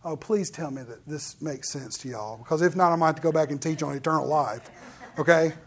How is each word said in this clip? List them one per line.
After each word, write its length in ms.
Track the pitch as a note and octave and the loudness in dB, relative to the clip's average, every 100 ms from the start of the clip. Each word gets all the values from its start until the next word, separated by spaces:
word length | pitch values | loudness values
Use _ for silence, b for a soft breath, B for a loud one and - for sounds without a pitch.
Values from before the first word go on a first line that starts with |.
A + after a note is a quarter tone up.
Oh, 120 | E3+ D#3 | -8 -10
please 340 | - G#3+ F3+ | -2 -2 -2
tell 220 | - D3+ | -6 -8
me 100 | C3+ | -10
that 220 | A#2+ A2+ - | -14 -18 -10
this 360 | D3 - - | -10 -10 -10
makes 300 | D#3 C3 - | -8 -8 -8
sense 260 | C#3+ C3 - | -10 -10 -10
to 100 | B2+ | -10
y'all, 280 | G#2 G#2+ A2+ | -10 -10 -12
because 240 | A#2 D#3+ | -2 2
if 140 | F3 F3 | 4 6
not, 180 | F3 | 4
I 20 | E3+ | 6
might 120 | D#3+ | 4
have 80 | D3+ | 4
to 60 | |
go 100 | E3 | 2
back 200 | D#3 D3 | 2 2
and 100 | C#3+ | -2
teach 220 | E3 D#3+ | -4 -2
on 100 | C#3+ | -4
eternal 320 | C#3 D#3+ D#3+ C3 | -4 0 0 2
life, 440 | D3+ B2 A2 - B B B B - | 0 0 -4 -12 B B B B -2
okay? 340 | D#3 E3 D#3+ D#3 | 4 6 4 -2